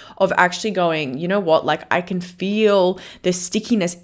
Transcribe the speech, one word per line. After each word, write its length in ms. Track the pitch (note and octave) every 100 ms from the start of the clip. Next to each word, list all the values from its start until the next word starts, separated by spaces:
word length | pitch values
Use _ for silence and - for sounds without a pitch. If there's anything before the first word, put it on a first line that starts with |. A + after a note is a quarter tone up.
| - -
of 140 | F#3+ -
actually 340 | F3+ F3+ A3
going, 480 | F#3 E3+ D#3+ C#3+ C3
"You 80 | F3
know 140 | G3+
what? 260 | F3 D#3 D3+
Like, 160 | D#3+ -
I 100 | E3
can 200 | F3+ F3+
feel 800 | F3+ - F#3+ G#3 G#3+ G3+ F3+ F#3 - -
the 100 | F3+
stickiness 640 | F3+ - G#3+ G#3+ A#3 F3+ -